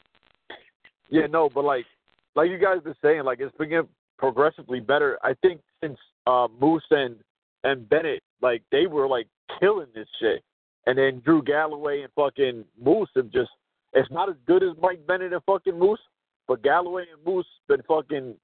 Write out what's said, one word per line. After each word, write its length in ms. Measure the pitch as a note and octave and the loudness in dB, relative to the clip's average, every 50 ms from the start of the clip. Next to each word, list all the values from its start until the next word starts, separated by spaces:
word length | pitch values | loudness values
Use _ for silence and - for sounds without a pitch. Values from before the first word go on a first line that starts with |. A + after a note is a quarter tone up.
| _ _ _ _ _ _ _ _ _ _ - - _ _ _ _ _ - _ _ _ - | _ _ _ _ _ _ _ _ _ _ -20 -20 _ _ _ _ _ -20 _ _ _ -2
Yeah, 180 | C#3 D#3+ D3+ D3 | -2 0 0 0
no, 220 | D#3 E3 D#3+ C#3+ | 0 0 0 0
but, 140 | B2 C#3 D3 | 0 0 -2
like, 220 | D3 C3+ B2+ A#2 _ _ _ _ _ _ _ _ _ - | -2 -2 -2 -6 _ _ _ _ _ _ _ _ _ 0
like 140 | D3 D#3+ F3+ | 0 0 0
you 80 | F#3+ E3+ | 2 0
guys 240 | G3+ G3 F#3 F3+ C#3+ | 0 0 0 0 -4
been 120 | D#3+ C#3+ - | -10 -12 0
saying, 220 | - D3 D#3+ D#3 C3+ | 2 2 2 2 0
like, 160 | C3+ B2 B2 | -4 -4 -4
it's 160 | C3+ - - - | -8 -12 -8 -8
been 120 | D#3 D3+ | -8 -4
getting 200 | D#3+ E3 D3+ - _ _ _ _ _ - | -2 -2 -2 -4 _ _ _ _ _ -4
progressively 640 | - C3+ A#2 C3 D3 D#3 - - C#3+ A#2+ B2+ B2+ | -2 -2 2 2 2 2 0 -4 -12 -10 -10 -8
better. 380 | A2+ G#2+ C#3 D3 D3 C#3 A#2 - - | -2 0 0 0 0 0 -2 -2 -4
I 100 | B2+ C3+ - | -4 -4 2
think 200 | - F#3 F3 D3+ _ _ _ - | 2 0 0 0 _ _ _ -12
since, 160 | E3 D3+ B2+ - _ _ _ _ - A#2+ | -12 -12 -12 -12 _ _ _ _ -2 0
uh, 200 | B2+ B2 B2 A2+ A2+ B2 | 2 2 2 0 -2 0
Moose 260 | C3+ D#3 E3 D#3 - - | 2 2 2 0 2 2
and, 240 | D3+ C#3+ C3+ B2 A#2 G#2 _ _ _ _ _ _ _ _ - | 2 2 2 -2 -6 -12 _ _ _ _ _ _ _ _ -4
and 260 | C#3 C#3 C3 A2+ G#2 | -4 -4 -4 -2 0
Bennett, 320 | D3 D#3 E3 D#3 B2+ - _ _ _ - | 0 0 0 -2 -6 -6 _ _ _ -2
like, 200 | B2+ B2+ A#2+ A2+ _ - | -2 -2 -2 -2 _ -2
they 140 | C3 C#3 F3 | 0 0 0
were, 220 | F#3+ D3+ D3 C3+ C3+ | 0 0 -2 0 0
like, 200 | C3 A#2+ A2+ _ _ _ _ - - - | 0 -2 -4 _ _ _ _ -16 -6 0
killing 280 | F3 G3+ G#3+ F#3+ D3+ B2 A2 | 2 2 2 0 -4 -10 -14
this 120 | A2 G#2+ _ - - | -18 -18 _ -12 -4
shit. 240 | A#2 G#2+ E2 - _ _ _ _ _ _ _ _ - | -2 -2 -2 -2 _ _ _ _ _ _ _ _ -2
And 120 | A#2+ B2+ C3+ | -2 2 2
then 240 | C3+ C3+ C3 B2+ A#2+ | 2 0 0 -2 2
Drew 160 | D3+ E3 D#3 | 2 2 2
Galloway 600 | C3 C#3 C#3+ D3+ D#3 D#3 D3+ D3 D3+ D3 C#3+ C#3+ | 2 0 -2 -2 -2 -4 -6 -8 -6 -6 -6 -6
and 120 | C#3 C3 - | -8 -8 -2
fucking 500 | D3 C#3+ C3+ - C#3+ C#3 B2+ A#2+ A2+ G#2 _ _ A2 | -2 -2 -2 0 0 -2 -2 -2 -6 -14 _ _ -2
Moose 300 | A#2+ C3+ F3+ A3 G3 - - | 2 2 2 2 2 -2 -2
have 140 | C3 B2 G#2+ | -2 -2 0
just, 180 | - B2+ A#2 - _ _ _ _ _ _ _ _ - | -2 -2 -2 -2 _ _ _ _ _ _ _ _ 0
it's 180 | C3 B2+ - | 0 0 0
not 180 | C3+ E3 F#3+ G3 | -2 -4 -4 -4
as 60 | E3 C3 A#2+ | -4 _ 0
good 180 | - F3 F#3 F#3+ | 2 4 4 4
as 140 | F3+ E3 D#3+ | 0 -4 -2
Mike 260 | F3 F#3 F3+ E3 D3 - | -2 -2 -2 -2 -4 -4
Bennett 260 | F3+ F#3 F#3 F3+ F3+ | -4 -4 -2 -6 -6
and 100 | E3 - | -6 -2
fucking 320 | - G3 F#3 - F#3+ F3 E3+ | -2 -2 0 0 -4 -2 2
Moose, 220 | F3+ G3+ G#3+ - _ _ _ _ _ _ _ _ _ - | 2 2 2 0 _ _ _ _ _ _ _ _ _ -4
but 140 | B2+ A#2 | -4 0
Galloway 440 | G#2 C#3+ D3+ F3 F3+ F3 F3+ F#3 F3 E3 | 2 2 2 2 0 -2 -6 -8 -10 -12
and 140 | D#3+ D3 D#3 | -16 _ -6
Moose 220 | E3+ F#3+ F3+ E3+ _ _ _ _ - | -4 -4 -4 -4 _ _ _ _ -2
been 140 | C#3+ C3+ A#2+ - | -2 -2 0 0
fucking, 480 | D#3+ D#3 D3+ - D#3 C#3 C3 B2 G#2+ _ | -2 -2 -2 -4 -8 -8 -8 -10 -16 _